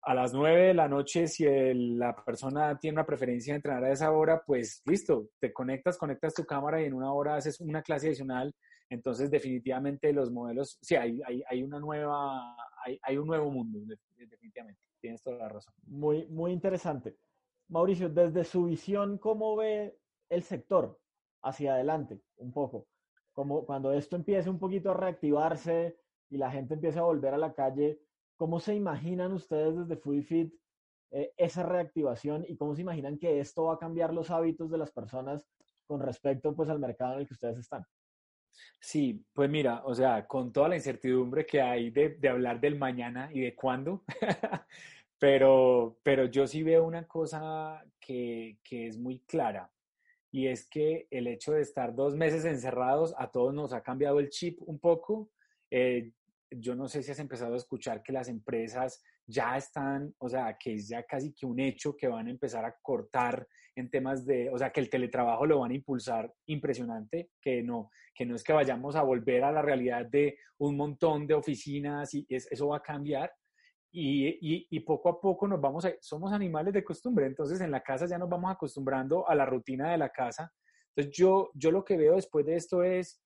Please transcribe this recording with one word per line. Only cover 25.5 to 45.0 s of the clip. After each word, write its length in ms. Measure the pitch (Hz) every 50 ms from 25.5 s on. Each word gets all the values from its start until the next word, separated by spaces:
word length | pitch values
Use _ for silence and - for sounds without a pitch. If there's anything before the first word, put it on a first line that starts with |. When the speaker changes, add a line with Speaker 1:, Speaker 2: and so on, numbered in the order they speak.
| 165 156 - 170 165 165 170 170 170 _ _ _ _ _ _ _
Speaker 2:
y 80 | 139 139
la 140 | 135 127
gente 220 | 131 139 135 127 156
empiece 260 | 156 156 165 147 170
a 40 | 170
volver 300 | 170 165 143 135 135 131
a 40 | 147
la 160 | 160 156 147
calle, 460 | - 139 135 131 139 147 151 151 151 _ _ _ _ _ _ _ _
¿cómo 220 | 165 160 165 170
se 140 | - - 208
imaginan 560 | 208 202 185 151 131 143 170 185 180 180 185 190
ustedes 440 | 180 - _ 160 151 156 156 160 170
desde 200 | 175 170 165 -
Foodie 220 | - 143 143 143 147
Fit, 300 | - 165 165 170 160 - - _ _ _ _ _ _ _ _ _ _
eh, 220 | - 139 143 - - -
esa 260 | 175 170 - 175 175
reactivación 800 | 170 180 180 170 151 _ 160 151 135 120 117 - 147 147 156 175 -
y 100 | 170 -
cómo 160 | 147 151 147
se 60 | 147
imaginan 360 | 180 185 170 156 135 139 147 147
que 200 | 165 170 156 143
esto 260 | 143 - - - 160
va 100 | 160 165
a 40 | 160
cambiar 340 | 165 165 165 165 165 160 165
los 180 | 165 160 156
hábitos 400 | 175 165 165 165 160 - 165 160
de 60 | 160 160
las 120 | 156 143
personas 540 | _ 123 110 107 - 131 131 135 143 147 - _ _ _ _ _ _ _ _ _
con 140 | 151 143
respecto, 540 | 131 127 - - _ 143 135 127 - 151 147
pues, 140 | 160 160 151
al 100 | 160 147
mercado 340 | 139 123 113 - 127 127 131
en 60 | 135
el 60 | 143 143
que 60 | 127
ustedes 220 | - - 117 117 123
están? 280 | 120 - - 135 175 _ _ _ _ _ _ _ _ _ _ _ _ _ _ - - - _ _
Speaker 1:
Sí, 420 | - - - 156 143 127 110 104 - _ _
pues 160 | - 143 139
mira, 340 | 147 151 143 127 117 120 -
o 80 | 135 123
sea, 320 | 117 131 131 120 107 104
con 260 | - - 135 127 123
toda 180 | 113 139 143 160
la 60 | 185
incertidumbre 720 | 160 - 139 127 - - 127 127 127 127 123 127 151 156
que 160 | 156 - 143
hay 300 | 131 123 123 120 117 117
de, 240 | 113 139 147 156 147
de 140 | - 143 139
hablar 300 | 123 123 127 123 120 120
del 180 | 131 147 147 143
mañana 500 | 139 131 123 123 120 120 120 127 131 151
y 100 | 156 135
de 120 | 127 123 123
cuándo, 480 | - - 131 127 131 135 156 185 196 _ -
<laughs> 600 | - - - 220 190 - - 220 - - - _ - - - - - -